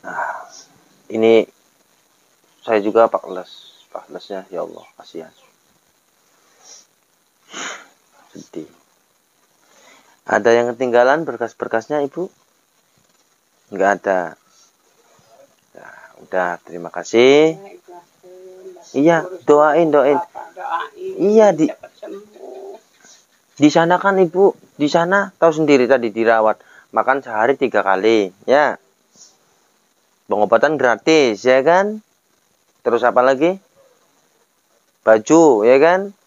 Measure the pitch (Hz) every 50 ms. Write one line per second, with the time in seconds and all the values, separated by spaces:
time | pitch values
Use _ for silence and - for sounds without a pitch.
0 | - - - - - - - - - - - - - _ _ _ _ _ _ _
1 | _ _ 107 113 110 113 113 113 104 - _ _ _ _ _ _ _ _ _ _
2 | _ _ _ _ _ _ _ _ _ _ _ _ _ - 113 104 98 107 95 113
3 | 113 110 - - - - 92 90 90 - - - - - _ _ _ _ _ -
4 | - _ - 90 - - 101 95 92 _ 92 85 82 82 82 82 82 _ _ _
5 | - - _ 85 80 - _ _ _ _ _ _ _ _ _ _ _ _ _ _
6 | _ _ _ _ _ _ _ _ _ _ _ _ _ - - - _ _ _ _
7 | _ _ _ _ _ _ _ _ _ _ - - - - - - - _ _ _
8 | _ _ _ _ _ _ _ 85 80 _ - 82 76 - _ _ _ _ _ _
9 | _ _ _ _ _ _ _ _ _ _ _ _ _ _ _ _ _ _ _ _
10 | _ _ _ _ _ - 110 107 101 117 117 120 120 120 120 113 131 123 117 120
11 | 123 127 139 160 165 143 120 117 120 110 - _ - - - 113 - _ 147 151
12 | 143 135 - 165 180 202 _ _ _ _ _ _ _ _ _ _ _ _ _ _
13 | _ _ _ _ _ _ _ _ _ _ _ _ _ _ 104 95 95 98 101 92
14 | - 101 95 92 87 82 76 _ _ _ _ _ _ _ _ _ _ _ _ _
15 | _ _ _ _ _ _ _ _ - _ _ _ _ _ _ - - - - -
16 | - - _ - - _ 92 92 90 87 87 - _ - 82 87 85 85 - 90
17 | 90 - - 113 123 131 139 147 156 160 160 160 - - - - _ - 175 175
18 | _ _ _ _ _ 180 - - - - - - - - - - - - - 127
19 | 143 165 170 160 - 180 185 175 - - 147 147 151 156 143 160 175 156 147 147
20 | 127 139 143 131 131 _ _ - - - _ 185 185 - - - - - _ -
21 | 185 - 190 - 170 202 214 220 214 208 175 151 156 151 - _ - - _ _
22 | - 202 196 202 214 214 214 - 254 - - - 392 392 - - _ _ _ _
23 | _ _ - _ _ _ _ _ _ _ _ - 139 147 143 175 165 170 180 175
24 | 180 196 196 190 185 165 160 180 196 185 - _ _ _ _ - 143 143 - 170
25 | 170 175 190 202 196 196 _ _ 170 165 156 156 160 147 143 131 123 117 135 127
26 | 117 113 95 110 113 113 113 113 110 107 104 _ _ _ _ - _ _ - 110
27 | 107 123 135 139 135 127 113 107 110 127 139 - 139 117 - 104 92 98 95 92
28 | 98 110 113 110 101 92 - _ _ - 123 147 151 127 95 - _ _ _ _
29 | _ _ _ _ - _ _ _ _ _ _ _ _ _ _ _ _ _ _ _
30 | _ _ _ _ _ - 104 104 107 98 113 113 120 147 156 139 131 123 113 104
31 | _ 160 160 156 143 120 107 98 - 127 127 135 127 156 170 185 196 208 214 214
32 | _ _ _ _ _ _ _ _ _ _ _ _ _ _ _ _ _ 123 113 117
33 | 113 120 101 123 127 131 135 127 156 175 190 190 _ _ _ _ _ _ _ _
34 | _ _ _ _ _ _ _ _ _ _ _ _ _ _ _ _ _ _ _ _
35 | _ 107 110 110 107 - 151 165 165 151 123 104 104 117 131 139 151 165 180 190
36 | 196 202 202 _ _